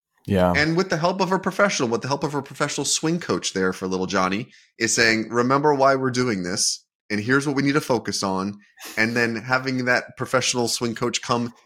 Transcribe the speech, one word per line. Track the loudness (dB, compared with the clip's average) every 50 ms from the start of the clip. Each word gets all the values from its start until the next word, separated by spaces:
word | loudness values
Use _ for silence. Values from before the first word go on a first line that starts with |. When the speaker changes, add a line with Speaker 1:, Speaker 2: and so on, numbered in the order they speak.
| _ _ _ _ _
Speaker 1:
Yeah. | 0 2 4 4 4 4
Speaker 2:
and | 4 2 2 2
with | 0 0 0
the | 0 0
help | 2 0 0 0
of | 0 0
a | 0 -2
professional, | -2 -4 0 2 2 2 2 0 0 0
with | 0 -2
the | 0 -2
help | -2 -2 -2
of | -4 -4
a | -4
professional | -8 -8 -6 -4 -4 -4 -2 -4 -2
swing | -2 -2 0 0 -2 -2 -2
coach | -2 -2 -2 -2 -2 -4 -2
there | 0 0 0 0
for | -2 -4 -4
little | -2 -2 -2 0
Johnny | 0 0 2 2 0 -4 -6 -10 -16 -20 _ _ _ -4
is | -2 -2 2
saying, | 4 4 4 4 2 0 -2
"Remember | 0 0 2 2 2 4 4 2 4
why | 4 4 4 4
we're | 4 0 0
doing | 0 0 0 0 0 -2 -2
this, | -4 -2 -2 -2 -2 -4 -6 _ _ _ _ _ _
and | -4 -4
here's | 0 2 2 2 2
what | 0 0 0
we |
need | 0 2 0
to | 0
focus | 0 2 0 0 0 -4 -4 -2 -2
on." | -2 0 0 -2 -4 -6 -10 _ _ _ _ -18 -10 -2 -2
And | 0 0 2
then | 0 0 0 0
having | -4 -2 -2 -2 0 0 -2 -4 -2 0
that | 2 0 0 0 -4 -10 -10
professional | -8 0 0 0 0 0 0 0 -2 -2
swing | -2 -2 -4 -4 -4
coach | -2 -4 -4 -4 -4
come | 0 0 0 0 0 -4 -8 _ _